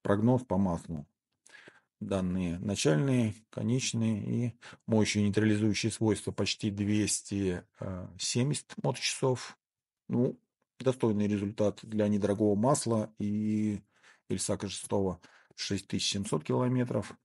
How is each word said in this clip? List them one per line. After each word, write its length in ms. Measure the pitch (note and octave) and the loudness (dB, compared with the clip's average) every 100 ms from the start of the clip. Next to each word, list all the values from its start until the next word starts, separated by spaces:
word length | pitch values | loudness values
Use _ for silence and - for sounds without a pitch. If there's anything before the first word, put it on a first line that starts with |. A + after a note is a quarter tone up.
прогноз 420 | - G2+ A2+ B2+ | 2 4 4 2
по 140 | - F#2+ | 2 0
маслу. 480 | G2 E2+ - D#2+ D2 _ _ _ _ - - _ _ _ | 2 -2 -6 -10 -10 _ _ _ _ -20 -20 _ _ _
Данные 600 | G#2 F#2+ F#2 F#2 F2+ F2 | -4 -2 0 -2 -2 -4
начальные, 720 | G#2 G2 D3 D#3 C#3 B2+ A2 G#2 _ | -4 0 2 4 4 2 2 -2 _
конечные 720 | - A2 B2+ - A#2+ A2+ G#2 | -6 -2 0 -2 -2 0 -2
и 300 | A2+ A#2 A#2+ - - - - | -2 -2 -2 -6 -20 -16 0
моющие 380 | A2 G2+ G#2 | 2 4 4
нейтрализующие 680 | G#2 G2 G#2+ G#2 A2 G2 A2+ | 2 4 4 4 2 2 -2
свойства 400 | - A2 G2 - | 0 0 0 -2
почти 380 | - G2+ - A2 | -4 -4 -2 -4
двести, 960 | G2+ G2+ G#2+ G2+ - - G2 G2 F2+ - _ | -2 0 2 2 -2 -4 -2 -2 -2 -8 _
э, 280 | G2+ F#2 F#2+ F2+ | -8 -8 -10 -8
семьдесят 540 | - B2 C3+ C#3 - - | -4 0 0 -2 -8 -6
моточасов. 760 | C#3+ B2+ - - C3+ B2 - - _ _ _ _ - | -4 -2 -6 -2 0 0 -6 -16 _ _ _ _ -4
Ну, 320 | A#2+ B2 - _ _ _ _ | 0 0 -2 _ _ _ _
достойный 480 | B2+ C3 A#2 G#2 G#2 | -2 2 0 2 0
результат 520 | G#2 G2+ A2 G#2 G2+ | 0 -2 0 -2 -2
для 260 | A2 G#2+ G#2 | -6 0 2
недорогого 480 | G#2 G2 G2+ G#2+ G2+ | 2 2 2 4 4
масла 560 | B2 D3 A#2 A2+ G#2+ _ | 4 2 0 -2 -2 _
и 640 | G#2 G#2 G#2+ G#2+ G#2+ G2+ _ _ - _ _ | -4 -2 0 0 0 -4 _ _ -20 _ _
Ильсака 380 | G2 - F#2+ G2 | -4 -2 -4 -4
шестого 520 | F#2 - G#2+ F#2+ F2 - - _ - | -8 -2 0 0 -2 -14 -20 _ -12
шесть 320 | - G2+ - | -4 -4 -4
тысяч 240 | G2+ - | -4 -2
семьсот 320 | G2+ G2 D3+ | -4 -2 -4
километров. 680 | D3+ B2 B2 B2+ A#2+ B2 - - | -2 0 2 0 0 -4 -6 -14